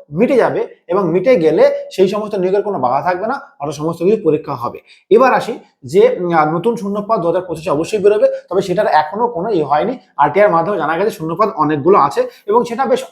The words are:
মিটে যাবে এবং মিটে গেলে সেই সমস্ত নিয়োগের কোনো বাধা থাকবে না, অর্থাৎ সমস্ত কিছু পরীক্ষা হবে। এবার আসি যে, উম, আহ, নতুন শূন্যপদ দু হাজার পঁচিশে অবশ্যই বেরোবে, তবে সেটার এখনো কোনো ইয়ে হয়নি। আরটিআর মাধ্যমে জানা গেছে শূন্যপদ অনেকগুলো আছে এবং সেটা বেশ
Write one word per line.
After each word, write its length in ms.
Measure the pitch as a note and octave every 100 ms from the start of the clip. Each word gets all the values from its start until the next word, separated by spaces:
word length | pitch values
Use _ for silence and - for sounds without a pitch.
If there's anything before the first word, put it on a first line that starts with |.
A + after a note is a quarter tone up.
| -
মিটে 240 | D3+ B3+ B3+
যাবে 300 | D#3+ D3+ A#3+ - -
এবং 220 | F#3 F3+
মিটে 260 | F3+ A#3 A3+
গেলে 520 | D#3+ E3+ C#4 - -
সেই 160 | - F#3
সমস্ত 260 | G#3 G#3+
নিয়োগের 280 | G#3 F#3 G3+
কোনো 160 | G3+ F3+
বাধা 220 | B2 C#3
থাকবে 240 | E3+ F3+ A3+
না, 140 | C4+ - -
অর্থাৎ 140 | C#3+
সমস্ত 280 | D3 D#3 E3+
কিছু 200 | F3 A3
পরীক্ষা 300 | D#3+ C#3+ -
হবে। 240 | C3 A#2+ - - _ -
এবার 240 | G#3+ B3+
আসি 240 | G#3+ - C4+ - _
যে, 340 | B2+ F#3 A#3+ F3
উম, 120 | F3
আহ, 220 | E3 D3+
নতুন 220 | F3 A3 A#3
শূন্যপদ 440 | G3 G#3 G3+ A3
দু 60 | E3+
হাজার 160 | F3+
পঁচিশে 280 | F3+ D3+ F3
অবশ্যই 280 | D3 E3 G#3+
বেরোবে, 280 | G3+ G#3+ C4+ C4+ -
তবে 140 | F#3
সেটার 240 | F#3 F3+ G3+
এখনো 420 | D3+ D3+ E3+ D#3
কোনো 220 | E3 G#3+
ইয়ে 140 | F#3
হয়নি। 340 | C#3 D3 G3 C4 _ -
আরটিআর 340 | D3 F3+ G#3
মাধ্যমে 280 | E3 F3 E3
জানা 180 | D3+ E3
গেছে 140 | G#3+
শূন্যপদ 380 | G3+ D#3+ E3+ G#3+ -
অনেকগুলো 420 | D3+ D3+ D#3 G3
আছে 320 | F3 A#3+ B3+ - -
এবং 180 | A3+
সেটা 200 | A#3 A3+
বেশ 200 | B3+ C4 -